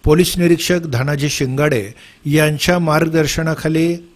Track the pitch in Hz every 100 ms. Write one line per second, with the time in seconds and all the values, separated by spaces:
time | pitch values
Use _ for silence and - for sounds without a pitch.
0 | - 151 175 180 175 170 - 180 165 120
1 | 135 147 147 - 135 131 147 123 98 117
2 | - - 147 151 151 147 - 180 165 156
3 | 160 160 147 - 160 151 160 160 165 170
4 | -